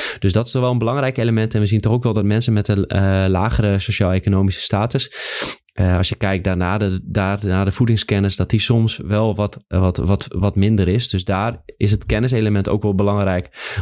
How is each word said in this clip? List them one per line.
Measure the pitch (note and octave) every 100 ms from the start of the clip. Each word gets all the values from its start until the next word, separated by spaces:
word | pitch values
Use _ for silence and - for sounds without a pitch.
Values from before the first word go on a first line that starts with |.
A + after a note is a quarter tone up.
| - -
Dus | G2+
dat | F2+ A#2
is |
wel | C3 B2
een | B2
belangrijk | A2+ C#3 C3 B2+
element. | A2+ A2+ A2
En | G#2+
we | G#2
zien | G#2+
toch | G#2+
ook | A#2+
wel | A#2+
dat | G#2+
mensen | G2+ A2 A2+
met | G#2+ G2+
een, | G2 -
eh, | G2 G2 F#2+ F#2+
lagere | F#2 G#2+ - G#2 G2
sociaal-economische | G2+ G2+ F#2+ F#2 - F#2+ G2 -
status, | - G2+ A#2+ C3 - - - - - - _
eh, | - F#2 F2+
als | F#2+
je |
kijkt | - G2+ F#2+
daarna | F#2+ F2+ F2+ G2+
de, | G2+ F#2
daar, | - G#2 F#2+ G2+
naar | G2+ F#2
de | G2
voedingskennis, | - A#2+ A2+ - G2 G2 -
dat | F#2
die | G#2+
soms | - A#2 A2+ -
wel | F2+ G#2 A2
wat, | G#2 G#2 - -
wat, | F2+ F#2 -
wat, | F2 G2 -
wat | F2+ G2+ G2
minder | G2+ G#2+ F2
is. | A2 -
Dus | F#2+
daar | F#2 F#2+ A2+ - - -
is | G#2
het | G#2 -
kenniselement | A2 B2 A#2+ G#2+ G2+ F#2
ook | G2+
wel | G#2
belangrijk | F#2+ G2+ G2+ F#2+ F#2 - - - -